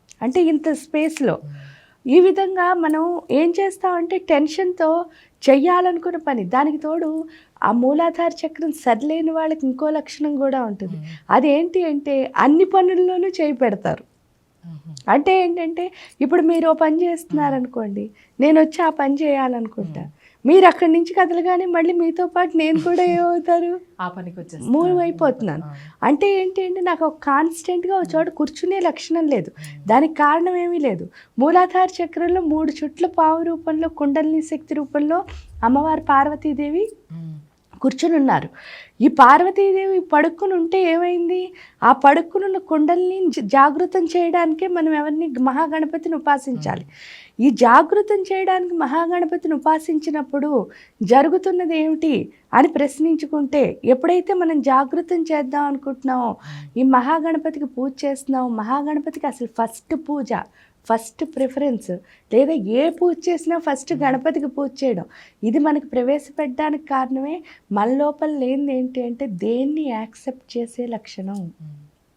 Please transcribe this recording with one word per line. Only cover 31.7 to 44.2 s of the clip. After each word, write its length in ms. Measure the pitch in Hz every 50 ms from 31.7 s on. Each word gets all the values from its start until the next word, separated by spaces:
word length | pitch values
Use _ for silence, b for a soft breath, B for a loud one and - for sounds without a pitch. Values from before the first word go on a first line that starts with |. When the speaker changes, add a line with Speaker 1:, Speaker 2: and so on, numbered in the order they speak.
| 370 370 370 370 370 -
Speaker 1:
చక్రంలో 380 | 349 320 - 311 339 349 359 370
మూడు 320 | 339 302 302 311 320 311 311 - 302
చుట్ల 220 | 294 302 - 349
పాము 360 | 370 370 339 320 311 320 330
రూపంలో 460 | 339 330 330 320 330 320 311 311 330 320
కుండలిని 540 | 320 - 294 285 277 311 302 311 320 311
శక్తి 320 | 311 - 320 302 - - 311
రూపంలో 500 | 302 285 269 - 294 294 302 330 370 381 B B B B B B - 226
అమ్మవారు 360 | 233 262 285 302 320 311 311
పార్వతీదేవి 880 | - - 277 269 277 294 302 294 - 302 277 262 294 294 302 359 440 427 - _ _ -
Speaker 2:
మ్మ్. 240 | 160 165 165 160 156 151 - _ _ _ _ _ - -
Speaker 1:
కూర్చుని 360 | - 170 262 262 320 339 339
ఉన్నారు. 320 | 302 269 254 185 147 - - B B B B B B B B B B
ఈ 80 | 226 302
పార్వతీదేవి 920 | - - 247 247 285 320 359 392 381 403 392 392 381 381 381 392 381 370
పడుకుని 540 | 370 - 311 294 311 330 330 - 403 381 370
ఉంటే 380 | 349 330 330 359 381 370 330
ఏమైంది, 600 | 330 339 349 349 359 349 349 339 370 370 370 370 370 B B B B B
ఆ 100 | - 233
పడుకునున్న 640 | 269 262 - 277 302 339 330 - - 381 392 392 381 381
కుండలిని 720 | 381 - 320 311 302 302 349 359 370 359 370 381 370 320
జ-, 100 | - -
జాగృతం 640 | 214 196 277 269 277 302 269 320 359 359 - 381 339
చేయడానికే 600 | 330 339 359